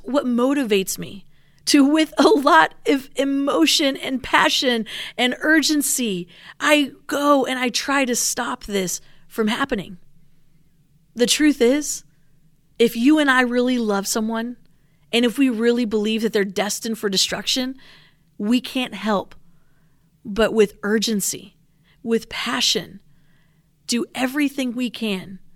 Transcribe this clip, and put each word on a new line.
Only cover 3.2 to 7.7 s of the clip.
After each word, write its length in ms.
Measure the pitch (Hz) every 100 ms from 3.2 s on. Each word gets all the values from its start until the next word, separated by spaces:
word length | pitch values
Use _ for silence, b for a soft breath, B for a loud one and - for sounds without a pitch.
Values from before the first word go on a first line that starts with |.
| 277 277 277 262 311 - 277 285
and 240 | 320 262
passion 640 | - 302 311 - 269 233 208 B B B
and 200 | 247 -
urgency, 880 | 311 320 294 302 - - 233 180 175 B B B
I 340 | 294 302 269 - -
go 400 | 285 285 285 247
and 100 | 254
I 120 |
try 360 | 254